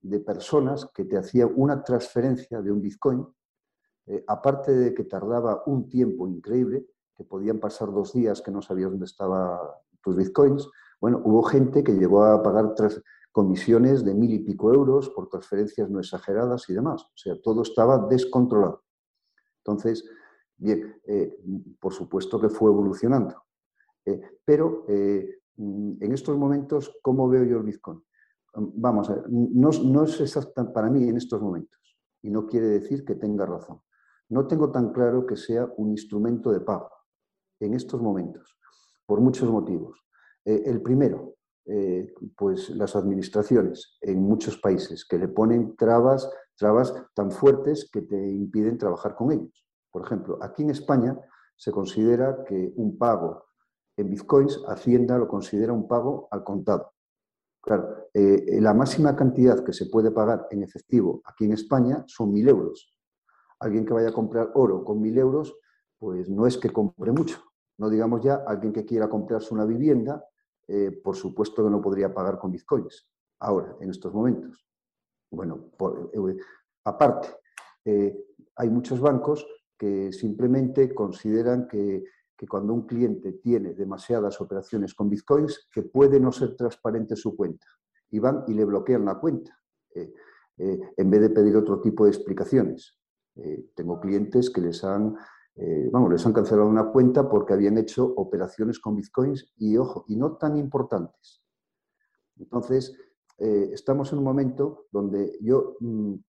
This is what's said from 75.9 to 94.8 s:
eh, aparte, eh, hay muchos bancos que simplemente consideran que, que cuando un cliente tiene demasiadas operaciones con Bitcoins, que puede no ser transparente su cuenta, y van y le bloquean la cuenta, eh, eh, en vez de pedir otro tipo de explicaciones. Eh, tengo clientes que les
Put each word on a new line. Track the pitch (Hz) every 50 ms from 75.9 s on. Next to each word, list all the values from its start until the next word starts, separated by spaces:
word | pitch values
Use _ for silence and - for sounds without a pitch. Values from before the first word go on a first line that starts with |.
| - - - -
eh, | - 107 95 95 - - - - - _ _ _ _ _ -
aparte, | - - - 147 123 - - - - - - _ _ _ - - - _ _ _
eh, | 107 104 101 202 98 - - - - _ _ _ _ _
hay | - 123 117
muchos | 113 120 120 - 131 120
bancos | 135 147 135 120 - 147 151 147 - - - - _ _ _ _
que | 107 101 101 98 98 95
simplemente | 92 - - 107 104 107 123 123 131 135 131 123 131 143 135 127 -
consideran | - 104 92 95 - - 110 107 113 117 123 123 123 123
que, | - 113 104 101 101 98 95 95 - _ _ _ _ _
que | _ -
cuando | - - 101 101 104
un | 117 117 107
cliente | - 120 117 120 107 98 80 - 95
tiene | 95 - - 120 120 110 95 87 82
demasiadas | 95 98 95 98 92 - - 120 113 104 101 - -
operaciones | 98 - 98 98 95 - 117 104 98 92 -
con | - 104 104
Bitcoins, | 104 104 - - 143 151 151 151 - - _ _
que | _ 113
puede | - - - 131 143 139 139 135
no | 127 127
ser | 123 - 131 113 -
transparente | - 120 113 - - - 113 110 110 110 110 110
su | 107 - 110 -
cuenta, | - 95 82 82 - _ _ _ _ _ _ _ _ _ _
y | 107 107
van | 110 131 147 - 139
y | 120 107
le | 107 107
bloquean | 104 101 95 - 131 127 110 104
la | 98 92
cuenta, | - - 165 135 - - - _ _ _ _ _ _ _ _ -
eh, | 87 82 - - - _ - _ _ _ _ _ -
eh, | 90 98 92 95 - - -
en | - 98 95
vez | 104 104
de | 107 107
pedir | 110 110 104 107 104
otro | 107 104 101 98 -
tipo | - 110 104 - 107
de | 101
explicaciones. | 98 - - 101 95 - 101 - 135 131 98 90 85 - - - _ _ _ _ _ _ _ _ _
Eh, | - 85 78 78 - - - _
tengo | - 82 87 87 87
clientes | 95 95 98 104 107 - - 123 123 123
que | - 92
les | 87 85 85 -